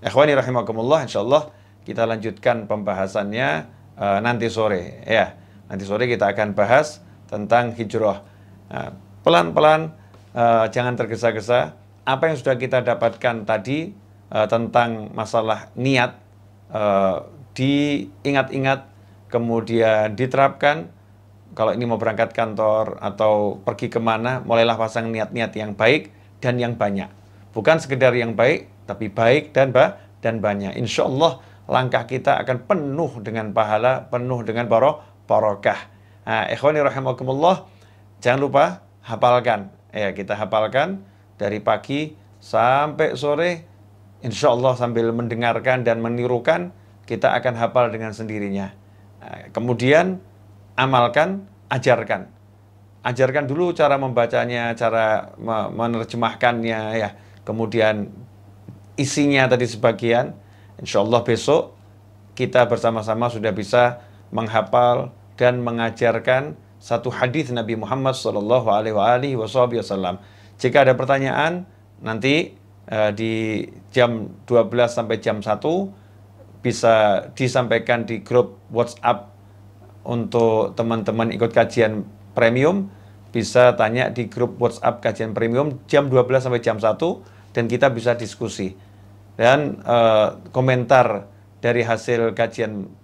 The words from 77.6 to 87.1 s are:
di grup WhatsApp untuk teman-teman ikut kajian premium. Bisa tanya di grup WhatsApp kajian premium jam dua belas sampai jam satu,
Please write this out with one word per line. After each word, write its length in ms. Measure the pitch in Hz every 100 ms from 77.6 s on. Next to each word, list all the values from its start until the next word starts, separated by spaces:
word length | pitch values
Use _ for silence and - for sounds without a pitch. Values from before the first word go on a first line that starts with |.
| 120 113 113 120
di 200 | 110 110
grup 360 | 98 123 120 - -
WhatsApp 560 | 110 117 - - 123 - - - - - - - -
untuk 720 | - 120 107 120 113 110 -
teman-teman 560 | - 117 113 104 110 113
ikut 240 | 110 113
kajian 480 | 123 113 - 110 107 95 - -
premium. 560 | - 113 123 143 196 190 - - - -
Bisa 480 | 120 104 127 123 120
tanya 320 | 110 120 123
di 160 | 120 113
grup 320 | - 120 -
WhatsApp 400 | 117 - - 107
kajian 360 | 117 104 110
premium 440 | 107 113 120 151 135 -
jam 240 | 147 139
dua 160 | 127 110
belas 160 | 131
sampai 160 | 127 120
jam 240 | 117 110
satu, 400 | 110 107 165